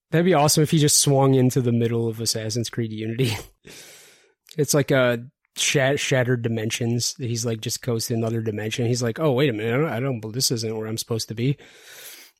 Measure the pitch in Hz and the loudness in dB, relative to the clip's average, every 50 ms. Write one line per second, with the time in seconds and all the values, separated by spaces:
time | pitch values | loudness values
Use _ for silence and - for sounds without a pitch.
0 | _ - - 156 175 185 175 143 147 147 - 160 151 - - 156 147 147 - - | _ -2 0 2 2 4 4 4 4 4 4 4 2 2 4 4 4 4 4 2
1 | - 143 139 135 135 135 135 131 127 127 - 139 120 123 120 117 117 117 120 117 | 4 4 4 4 6 6 6 6 4 4 2 2 0 2 2 2 0 0 0 0
2 | 117 117 110 113 113 107 - 113 107 110 104 120 113 - - - 117 110 110 107 | -2 -2 -4 -4 -4 -4 -4 -4 -4 -4 -4 -4 -4 -4 -4 -4 -4 -4 -4 -6
3 | 110 110 113 117 135 113 104 - - - _ _ - - - - - - - - | -6 -4 -2 0 0 0 -2 -4 -8 -14 _ _ -20 -20 -20 -20 -20 -20 -20 -20
4 | - - - _ _ _ _ _ _ - - 156 143 - - 147 135 - 143 135 | -20 -20 -20 _ _ _ _ _ _ -10 -4 -4 -2 2 2 2 2 4 4 4
5 | 127 123 120 120 123 135 _ _ _ _ - - - - - 147 131 135 147 143 | 4 2 2 0 -4 -10 _ _ _ _ -8 -4 -2 0 2 2 2 2 2 0
6 | - - 143 131 123 120 127 120 113 117 113 113 110 117 - - 120 117 117 120 | 0 0 2 2 2 2 0 0 0 -2 -2 -2 -2 -4 -4 -2 -2 0 0 0
7 | 117 - - - 135 113 120 113 117 120 113 110 110 117 - - - 123 117 113 | -2 -4 -4 -6 -6 -6 -4 -4 -2 -4 -4 -4 -6 -6 -8 -6 -4 -4 -4 -2
8 | - - 123 113 113 113 113 117 113 110 104 107 107 110 110 - 123 113 123 120 | -2 -2 -2 -2 -2 -2 -2 -2 -2 -4 -4 -4 -4 -4 -2 -2 0 0 0 0
9 | 123 117 110 - 160 156 127 170 156 143 110 107 110 113 117 135 156 170 110 113 | 0 -2 -2 0 0 2 2 2 2 2 0 0 -2 -2 0 0 0 -2 -2 -2
10 | 127 139 127 110 107 110 107 127 127 - 131 113 113 110 113 110 107 107 113 113 | -2 -2 -4 -4 -6 -8 -4 -2 -2 0 0 -2 -4 -4 -6 -6 -6 -6 -6 -6
11 | - - 117 110 - - 113 110 120 139 143 - - - - - - - - - | -6 -4 -4 -4 -4 -6 -4 -2 0 0 0 -2 -6 -20 -20 -20 -20 -20 -20 -20
12 | - - - - - - _ | -20 -20 -20 -20 -20 -20 _